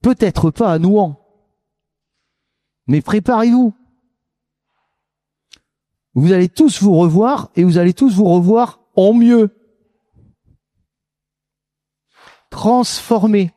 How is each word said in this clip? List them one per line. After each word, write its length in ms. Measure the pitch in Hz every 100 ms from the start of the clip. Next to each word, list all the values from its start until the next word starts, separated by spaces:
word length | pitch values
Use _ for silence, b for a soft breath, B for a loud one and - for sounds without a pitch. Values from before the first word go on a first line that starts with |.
Peut-être 520 | 233 262 208 - 165
pas 200 | - 226
à 60 | 160
Nouan, 400 | 170 208 185 143 _ _ _ _ _ _ _ _ _ _ _ _ _ _ _ _ -
mais 160 | 147
préparez-vous. 720 | - 214 196 233 233 247 247 - _ _ _ _ _ _ _ _ _ _ _ _ _ _ _ _ _ _ _ _ _ _ _
Vous 180 | - 156
allez 160 | 190 180
tous 320 | - 311 180
vous 140 | 202
revoir 560 | 170 170 160 226 190 - -
et 80 |
vous 140 | 180 170
allez 140 | 175
tous 220 | 175 269
vous 100 | 190
revoir 540 | 202 175 175 226 240 - _
en 180 | - 190
mieux. 380 | 233 233 240 214 _ _ _ _ _ _ _ _ _ _ _ _ _ _ _ _ _ _ _ _ _ _ _ _ _ _ b b b b
Transformés. 1040 | - 208 247 240 - - 233 208 208 180